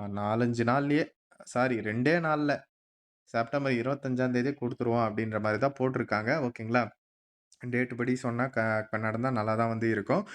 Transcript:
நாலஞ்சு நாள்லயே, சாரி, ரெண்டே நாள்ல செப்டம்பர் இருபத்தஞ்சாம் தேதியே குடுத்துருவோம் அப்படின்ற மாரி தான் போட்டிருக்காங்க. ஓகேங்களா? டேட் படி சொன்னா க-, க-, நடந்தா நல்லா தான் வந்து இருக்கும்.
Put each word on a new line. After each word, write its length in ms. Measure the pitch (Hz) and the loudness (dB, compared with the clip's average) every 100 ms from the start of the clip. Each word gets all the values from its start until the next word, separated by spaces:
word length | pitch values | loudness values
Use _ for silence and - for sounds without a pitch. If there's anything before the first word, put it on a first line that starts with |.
| 101 | -8
நாலஞ்சு 500 | 101 104 113 120 120 | -4 0 2 2 2
நாள்லயே, 400 | 117 131 143 147 160 _ _ _ - | 2 2 2 0 0 _ _ _ -6
சாரி, 300 | 123 127 117 | 0 0 0
ரெண்டே 320 | 107 113 131 170 | -2 0 2 2
நாள்ல 320 | 160 151 147 139 - _ _ _ _ _ _ | 2 0 0 -2 -6 _ _ _ _ _ _
செப்டம்பர் 460 | 117 117 143 139 120 | -2 0 0 0 0
இருபத்தஞ்சாம் 580 | 120 139 131 127 127 | 0 -2 -2 0 2
தேதியே 200 | 123 131 139 | 2 0 -2
குடுத்துருவோம் 480 | 120 120 120 117 | -4 -2 0 2
அப்படின்ற 360 | 110 107 110 107 | 2 0 -2 0
மாரி 200 | 107 107 | 0 2
தான் 160 | 135 139 | 0 0
போட்டிருக்காங்க. 560 | 131 127 117 104 107 160 | -2 0 0 0 0 0
ஓகேங்களா? 420 | 123 - 113 120 107 - _ _ _ _ _ _ | -2 -4 0 0 0 -8 _ _ _ _ _ _
டேட் 320 | 123 120 123 | -4 -2 -2
படி 200 | 120 123 127 | -2 -2 0
சொன்னா 300 | 123 117 131 | -2 -2 -2
க-, 100 | 120 110 107 | 0 0 0
க-, 160 | 107 110 | -2 -4
நடந்தா 300 | 110 113 131 | -2 -2 0
நல்லா 240 | 123 107 110 | 0 0 2
தான் 140 | 117 | 0
வந்து 180 | 113 113 | 2 0
இருக்கும். 340 | 107 98 156 202 | 0 2 0 0